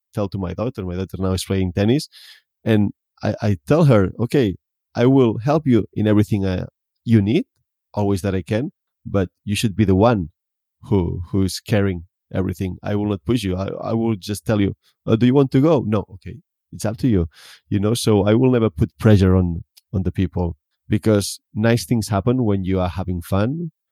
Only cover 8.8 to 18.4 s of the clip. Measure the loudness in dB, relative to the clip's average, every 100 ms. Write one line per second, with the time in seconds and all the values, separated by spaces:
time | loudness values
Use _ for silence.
8.8 | _ _ -6 -2 -2 _ -6 -4 -2 0
9.8 | 2 4 4 2 -2 _ _ _ _ _
10.8 | -2 -2 0 -4 -6 -2 -2 -4 -4 -2
11.8 | -2 -4 -12 _ _ -6 -4 -4 -8 -8
12.8 | -6 -4 -4 -6 -2 -2 -2 -4 -6 -8
13.8 | -6 -2 -2 -4 -6 -8 -2 0 0 -2
14.8 | _ _ -2 2 4 2 2 2 2 2
15.8 | 0 -4 -4 -14 -18 -18 _ _ _ -10
16.8 | -8 -2 0 2 0 _ -20 -20 -4 -2
17.8 | 0 0 2 2 4 4